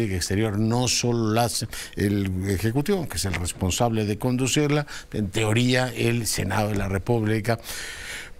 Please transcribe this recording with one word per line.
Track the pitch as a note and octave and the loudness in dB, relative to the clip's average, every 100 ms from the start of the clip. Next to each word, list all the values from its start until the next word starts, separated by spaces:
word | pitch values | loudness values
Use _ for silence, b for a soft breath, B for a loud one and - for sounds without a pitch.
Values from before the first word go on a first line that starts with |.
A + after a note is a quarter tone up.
| A2 F#2 | 0 -2
exterior | - G2 A2 G2+ | 0 0 2 2
no | A2 A#2+ B2 | 2 2 2
solo | - A#2+ A#2 A2 | 0 0 2 2
la | A2 | 2
hace | A#2 - A#2+ B B | 2 0 -6 B B
el | - G2+ G2+ G2 F#2 G2 | -2 0 2 0 0 0
Ejecutivo, | F#2+ A2 C3 D3 G3 | 0 0 0 0 0
aunque | C3+ F2+ | -2 -4
es | F#2+ | -2
el | |
responsable | E2+ F2 - F#2 - A#2+ A2 G#2 | -2 -4 -2 0 2 2 2 0
de | G#2 | 0
conducirla, | B2+ B2 C3 D3+ D3 D3 C#3+ B B | 0 0 2 2 2 2 -2 B B
en | - G2 | -4 -2
teoría | A2 G#2+ A2 B2 B2+ B2+ | 0 2 4 4 4 2
el | A#2 A#2 A#2 G#2+ | 0 0 2 0
Senado | - G2 G2+ G#2 | -2 -2 0 0
de | |
la | G2+ G2 | 0 0
República, | G2 - A#2+ G#2+ A2 G#2 A2+ B B B B B B B | -2 0 0 2 0 0 -2 B B B B B B B